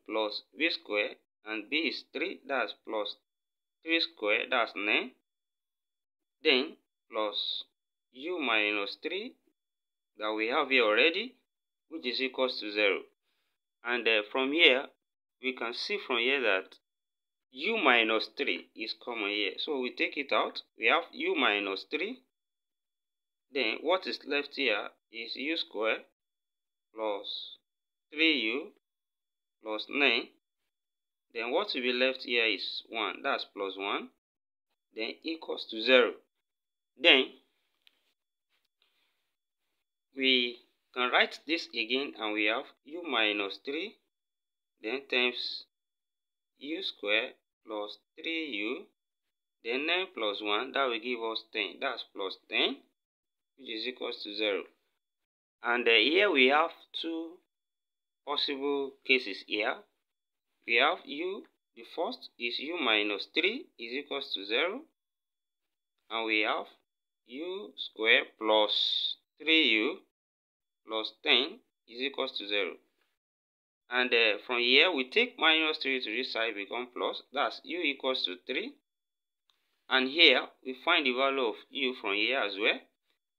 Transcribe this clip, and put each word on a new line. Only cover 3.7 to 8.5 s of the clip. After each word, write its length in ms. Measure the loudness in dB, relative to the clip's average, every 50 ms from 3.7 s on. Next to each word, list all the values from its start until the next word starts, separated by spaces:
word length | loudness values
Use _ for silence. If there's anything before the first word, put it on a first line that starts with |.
| _ _ -4
three 160 | 0 0 0
square, 400 | 0 -2 -6 -4 0 0 2 2 0 0
that's 220 | 0 0 0 0 -2
nine, 380 | -6 -2 0 0 0 0 -4 -12 _ _ _ _ _ _ _ _ _ _ _ _ _ _ _ _ _ _ _ _ _ _ _ _ _
then 300 | 2 4 4 4 2 -2 -8 _ _ _ _ _ _ -8
plus 540 | -6 -4 -4 -4 -4 -6 -6 -6 -8 -10 -12 _ _ _ _ _ _ _ _ _
u 280 | -18 -12 -8 -8 -6 -4
minus 560 | -2 0